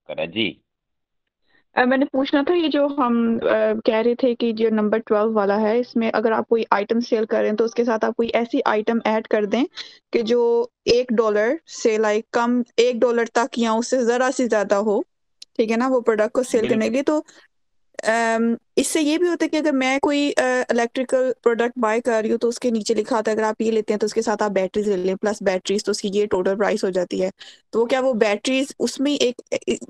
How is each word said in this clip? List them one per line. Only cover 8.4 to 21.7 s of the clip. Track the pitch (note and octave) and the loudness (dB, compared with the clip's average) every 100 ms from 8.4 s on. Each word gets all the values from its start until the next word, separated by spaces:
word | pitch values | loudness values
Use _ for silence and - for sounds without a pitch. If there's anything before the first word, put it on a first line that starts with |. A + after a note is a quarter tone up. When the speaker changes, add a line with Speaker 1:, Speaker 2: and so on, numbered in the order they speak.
| A#3+ C#4 | 0 -2
Speaker 2:
item | - G#3+ A3 A#3 A3 | 0 0 0 0 0
add | A3 A3 | -2 0
कर | G#3+ G#3 | -2 0
दें | A3+ D#4 - - - _ | 0 -2 -6 -18 -20 _
कि | A#3 | -2
जो | A3 A#3+ A#3 A#3 A#3 _ - | 0 2 2 0 -2 _ 0
एक | A#3+ B3+ | 2 2
dollar | G#3+ A3 G#3 A3 D#4+ - | 2 2 2 0 -2 -6
से, | - A#3 G#3+ | -2 0 2
like, | G#3+ G#3+ - | 2 0 -2
कम, | B3 A#3+ B3 A#3+ - | -2 0 0 0 2
एक | A#3+ A#3 | 2 2
dollar | B3 A#3 A3+ | 2 2 0
तक | A#3 A#3+ A#3+ | 0 -2 0
या | A#3 | 0
उससे | A3 A#3+ C4 | 0 0 0
जरा | A3+ A#3+ C4 | 2 2 2
सी | C4+ A#3+ | 0 0
ज्यादा | A3 G3 G3+ | 0 2 0
हो, | A3 G#3 - _ _ _ - - | 2 0 -4 _ _ _ -8 -2
ठीक | A3 | 0
है | A3+ | 0
ना, | C4 | 0
वो | B3+ | 0
product | A3+ G#3+ A3 | 2 2 0
को | C4 | 0
सेल | B3 A#3+ A#3 | 0 0 2
करने | A3+ A3 | 0 0
के | |
Speaker 1:
बिल्कुल। | |
Speaker 2:
लिए। | B3+ | 0
तो, | C#4+ D4+ - - - _ _ _ _ - | 0 0 -2 -14 -20 _ _ _ _ -6
अम, | - A3+ A3+ A3+ A#3 A#3 _ - | -2 0 0 0 0 -2 _ -2
इससे | - - | 0 0
ये | D4 D#4+ | 0 0
भी | F4 | 0
होता | D#4+ | 0
है | D#4+ | -2
कि | D#4 | 0
अगर | D4+ | 0
मैं | C4+ C4 C#4 | 0 0 0
कोई, | D4+ C#4+ C#4+ | 0 0 0
अ, | - B3+ B3+ - | 0 0 0 0
electrical | A#3+ A#3 C4+ B3+ C4 B3+ - | 0 -2 -4 -2 0 0 -2
product | A#3 A3+ A#3+ | -2 0 -2